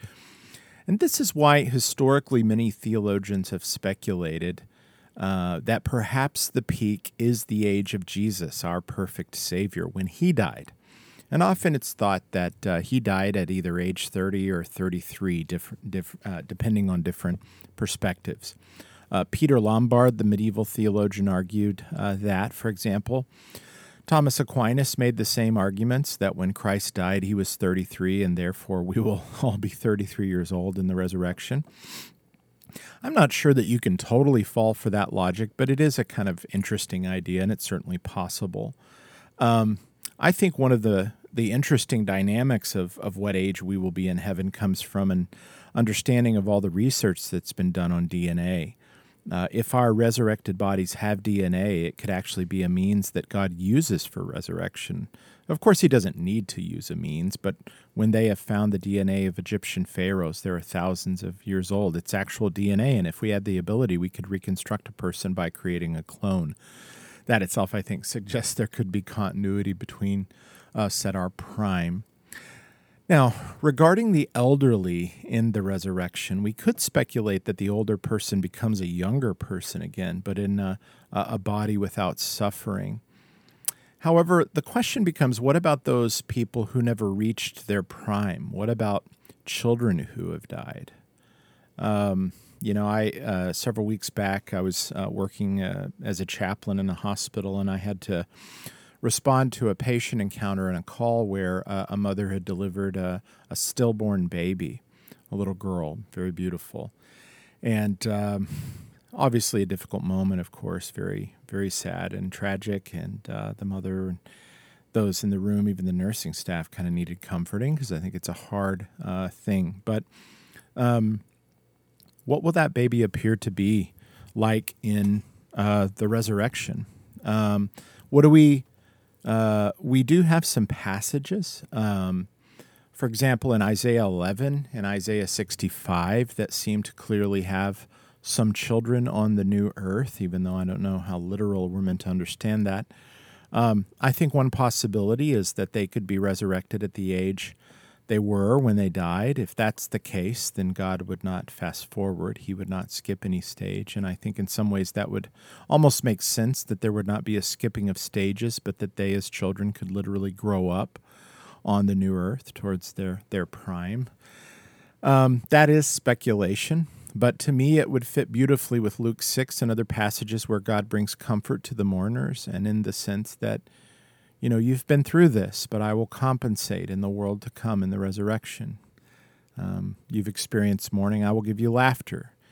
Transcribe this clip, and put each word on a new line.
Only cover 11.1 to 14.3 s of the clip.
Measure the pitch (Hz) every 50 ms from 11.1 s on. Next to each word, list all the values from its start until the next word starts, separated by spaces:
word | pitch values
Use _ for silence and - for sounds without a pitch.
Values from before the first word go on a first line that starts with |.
| - - - -
And | - 151 175
often | 190 190 180 - 175 151
it's | 131 - - -
thought | - 110 101 98 92 - _ -
that, | 95 87 87 - - -
uh, | 101 90 85
he | 90 - 131 127
died | 113 104 98 95 98 101 98
at | 101 90 82
either | 95 92 85 90 85 87
age | 87 92 90 - - -
thirty | - 98 92 98